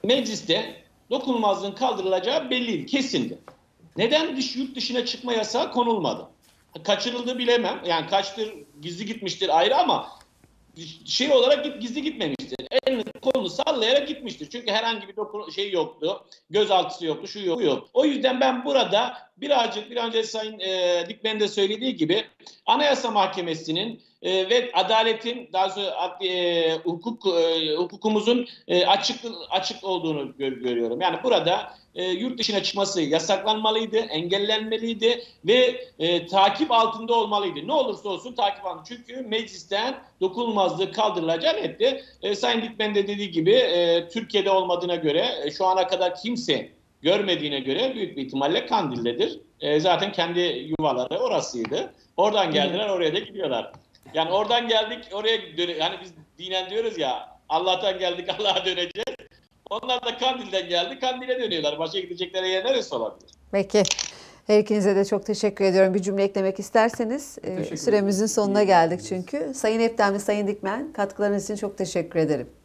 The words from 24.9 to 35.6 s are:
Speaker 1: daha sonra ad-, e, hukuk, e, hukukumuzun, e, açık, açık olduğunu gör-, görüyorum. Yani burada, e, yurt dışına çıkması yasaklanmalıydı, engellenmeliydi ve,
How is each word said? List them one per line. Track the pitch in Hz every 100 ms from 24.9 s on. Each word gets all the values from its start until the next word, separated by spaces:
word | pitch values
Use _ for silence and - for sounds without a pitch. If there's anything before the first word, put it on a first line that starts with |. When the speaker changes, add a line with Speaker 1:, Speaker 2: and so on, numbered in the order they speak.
| 220 226 220 233 240 233
Speaker 1:
daha | 185 190
sonra | 196 196 -
ad-, | 180 180
e, | 190 180 175 170 160 160
hukuk, | 170 170 226 226 196
e, | 170 165 165 160 151
hukukumuzun, | 175 202 214 214 208 247 240 - -
e, | 180 180
açık, | 196 - 233 233 175 160
açık | 185 190 226
olduğunu | 190 185 160 147 139 -
gör-, | 135
görüyorum. | 123 123 120 117 123
Yani | 185 170
burada, | 254 208 156 190 - - _
e, | -
yurt | 185 185 247 247
dışına | - 196
çıkması | 185 202 196 185
yasaklanmalıydı, | 147 160 165 190 214 214 220 220 226 220
engellenmeliydi | 226 156 175 190 208 214 220 220 233 226 220 240 - _
ve, | 160 247